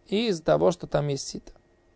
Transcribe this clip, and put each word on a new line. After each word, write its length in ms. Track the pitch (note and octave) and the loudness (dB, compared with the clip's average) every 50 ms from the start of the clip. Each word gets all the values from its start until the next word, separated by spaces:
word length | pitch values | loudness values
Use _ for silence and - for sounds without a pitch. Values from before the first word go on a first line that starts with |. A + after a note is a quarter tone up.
| _ - | _ -4
И 200 | F#3+ G#3 A#3+ A#3 | -2 0 0 0
из-за 160 | F#3 D#3+ - | -2 0 2
того, 280 | - D3+ D3+ E3 F#3 | 2 2 4 4 2
что 140 | F3 - - | 2 0 -8
там 220 | - - D3+ C#3+ D3 | -4 -2 -2 0 0
есть 180 | C#3 C#3 - | -2 -4 -6
сито. 280 | - - G3+ - - - - _ _ _ _ _ _ _ | -8 -10 -12 -14 -16 -20 -20 _ _ _ _ _ _ _